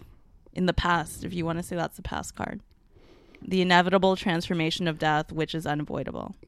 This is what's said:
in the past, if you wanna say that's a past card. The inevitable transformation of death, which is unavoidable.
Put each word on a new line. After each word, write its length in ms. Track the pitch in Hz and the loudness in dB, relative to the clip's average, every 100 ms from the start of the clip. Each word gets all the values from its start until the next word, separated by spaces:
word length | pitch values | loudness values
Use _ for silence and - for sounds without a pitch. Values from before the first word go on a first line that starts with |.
| - - - - - | -20 -20 -20 -20 -12
in 140 | - 180 | -2 0
the 60 | |
past, 500 | 170 175 170 156 - | 2 2 2 0 -8
if 80 | - | -8
you 140 | 180 165 | -4 -2
wanna 160 | 165 | -4
say 140 | 175 175 | -4 -4
that's 220 | 156 - | -4 -6
a 20 | |
past 320 | - - - | -8 -6 -8
card. 260 | - - - - _ _ - - - - - | -8 -8 -8 -14 _ _ -20 -20 -20 -20 -16
The 220 | - 185 | -2 2
inevitable 540 | 180 175 180 190 190 185 | 6 6 6 6 4 2
transformation 720 | - 170 - 175 160 - 170 | 0 0 0 0 0 0 -2
of 100 | 156 | 0
death, 320 | 156 151 156 | 0 0 0
which 240 | 160 156 | -4 -4
is 100 | 165 156 | -4 -4
unavoidable. 680 | 147 147 143 131 - - - | -4 -4 -6 -6 -8 -10 -14